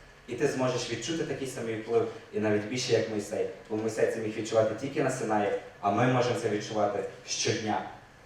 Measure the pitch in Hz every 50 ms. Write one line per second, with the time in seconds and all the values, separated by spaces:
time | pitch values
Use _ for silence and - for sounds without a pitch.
0 | - - - - - - 123 - 147 135 120 131 127 127 120 120 - - 113 107
1 | - - 165 - - - 135 - 135 123 - 123 117 113 110 107 110 117 117 113
2 | 104 - - - - - - 107 107 107 104 104 104 - 127 127 - - 117 110
3 | - 110 110 104 101 - - - - - - - - - 110 107 110 110 107 -
4 | 120 - - 117 110 107 107 113 107 - 113 113 110 107 - - - 139 - 151
5 | 139 131 - - 113 107 107 107 101 98 - - - - - - - 101 101 110
6 | 123 131 127 123 117 - - - - 110 104 104 101 - 107 107 104 101 101 98
7 | - - - - - - - - - 123 107 104 107 107 101 - - - - -
8 | - - - - -